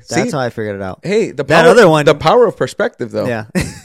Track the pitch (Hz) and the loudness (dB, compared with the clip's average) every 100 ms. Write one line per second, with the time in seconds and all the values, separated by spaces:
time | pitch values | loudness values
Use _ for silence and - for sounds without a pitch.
0 | - 123 233 156 120 117 107 98 95 - | -6 -4 -4 -4 -6 -6 -8 -8 -10 -10
1 | 160 214 156 127 135 156 165 214 190 156 | -4 -4 -4 -6 -2 2 4 6 6 4
2 | 143 147 151 226 220 - 131 - 226 - | 2 2 2 2 2 0 -6 -4 -6 -6
3 | 117 107 104 113 110 185 170 151 | -8 -4 -4 -6 -6 -6 -6 -10